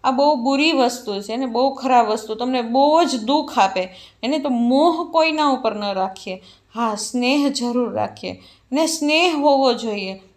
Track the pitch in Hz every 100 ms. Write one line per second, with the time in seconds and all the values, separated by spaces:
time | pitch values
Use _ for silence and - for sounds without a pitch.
0 | 269 254 285 302 240 277 311 285 247 247
1 | - 196 208 233 262 226 269 269 254 247
2 | 214 226 - 220 247 254 233 247 285 320
3 | 339 254 214 294 294 240 190 190 185 -
4 | - _ 226 302 277 247 240 262 330 330
5 | 339 330 320 311 294 254 240 208 202 190
6 | 190 190 - 190 - _ _ 226 233 208
7 | - 247 247 285 285 277 240 240 233 214
8 | 214 - 185 190 - _ _ 269 320 320
9 | 294 311 359 302 294 277 269 233 226 208
10 | 190 190 -